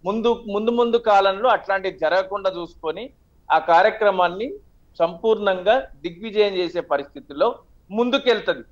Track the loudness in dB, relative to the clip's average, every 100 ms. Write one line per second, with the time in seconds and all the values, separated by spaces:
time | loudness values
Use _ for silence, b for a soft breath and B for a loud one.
0 | -4 -2 0 -2 -2 -2 -2 0 2 2
1 | 4 4 4 2 2 0 0 -4 -4 -2
2 | 0 0 0 -4 -4 -6 -12 -10 -8 -8
3 | -10 _ _ _ _ 0 4 4 4 2
4 | 0 2 0 -2 -8 -10 _ _ _ _
5 | -2 0 0 0 0 0 2 0 0 -12
6 | -12 -10 -8 0 0 0 -4 -6 -4 -4
7 | -4 -16 -16 -2 -2 -2 _ _ _ -4
8 | 0 0 0 -2 -2 -6 -8